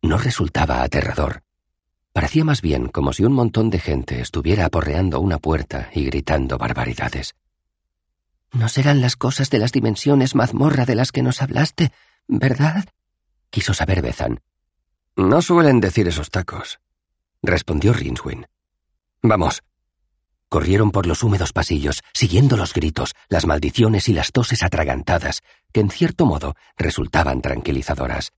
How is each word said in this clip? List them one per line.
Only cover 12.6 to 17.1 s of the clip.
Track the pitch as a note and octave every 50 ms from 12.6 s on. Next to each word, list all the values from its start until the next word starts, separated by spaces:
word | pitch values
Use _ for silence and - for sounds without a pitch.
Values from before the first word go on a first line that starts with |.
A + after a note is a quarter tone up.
| C#3+ D#3 D#3 G3 F#3+ - _ _ _ _ _ _ _ _ _ _ _ _
quiso | - - - - G2+
saber | - - - F#2+ F2
Bethan. | C#2+ B1 A#1 - - A#1 A#1+ - _ _ _ _ _ _ _ _ _ _ _ _ _ _ _
"No | - F#2+ F#2+ A#2+ D#3+
suelen | E3+ - F3 E3+ E3 D3 C3 B2
decir | G2 F#2+ - - G#2 E2+
esos | E2 D#2 D2+ -
tacos", | - G2 F2 - - F2 - - - _ _ _ _ _ _ _